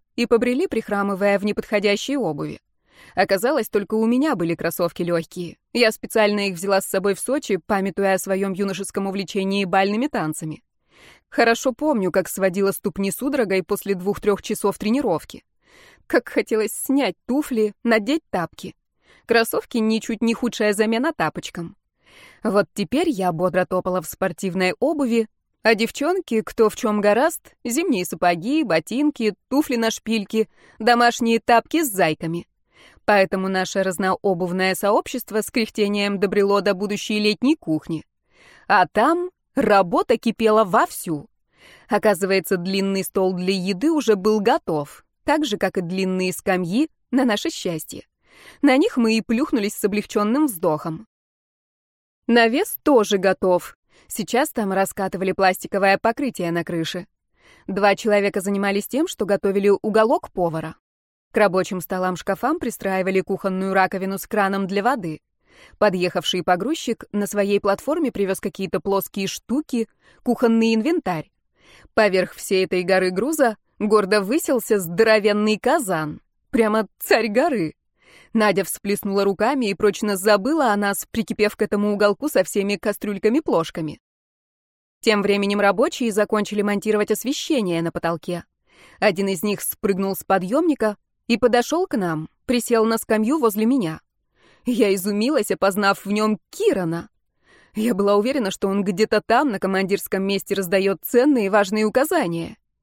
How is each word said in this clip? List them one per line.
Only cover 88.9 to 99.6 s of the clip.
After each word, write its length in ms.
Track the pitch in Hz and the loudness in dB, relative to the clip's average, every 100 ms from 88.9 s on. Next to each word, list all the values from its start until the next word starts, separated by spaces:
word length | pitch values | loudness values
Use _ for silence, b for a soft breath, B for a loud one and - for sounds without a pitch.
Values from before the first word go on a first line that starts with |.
| b | b
Один 280 | 208 180 196 | 0 0 -2
из 160 | 185 | -2
них 180 | 208 196 | -2 -4
спрыгнул 540 | - - 202 190 196 190 | -6 -4 -2 -2 -2 -4
с 80 | |
подъемника 720 | - 190 180 269 339 269 220 202 _ _ - | -2 -2 0 0 0 2 0 -4 _ _ -2
и 100 | 233 | 2
подошел 500 | 240 240 240 330 370 | 4 4 2 0 0
к 100 | 240 | -2
нам, 320 | 180 156 160 _ - | -2 -4 -6 _ -2
присел 400 | 247 - 226 226 | -2 2 2 2
на 120 | 226 | 0
скамью 420 | - 214 220 311 | 0 0 2 2
возле 260 | 233 202 226 | 0 2 0
меня. 360 | 269 165 160 _ _ _ b b b - | 0 -2 -6 _ _ _ b b b -4
Я 280 | 233 208 | 2 2
изумилась, 580 | 196 190 202 240 294 208 | 2 -2 -2 0 0 0
опознав 540 | 190 196 196 196 196 196 | 0 0 2 0 0 -2
в 60 | |
нем 280 | 208 214 214 _ | -2 0 -2 _
Кирана. 600 | - 415 233 170 170 214 _ _ _ b b b - | -2 0 0 -2 -6 -10 _ _ _ b b b -4
Я 180 | 226 | -2
была 220 | 190 202 208 | 0 2 2
уверена, 360 | 220 285 196 | 2 0 -2
что 160 | - 196 | -2 -2
он 160 | 196 | 0
где-то 380 | 196 175 214 214 - | 0 0 2 0 2
там, 240 | 233 294 | 2 2
на 100 | |
командирском 640 | 196 | 0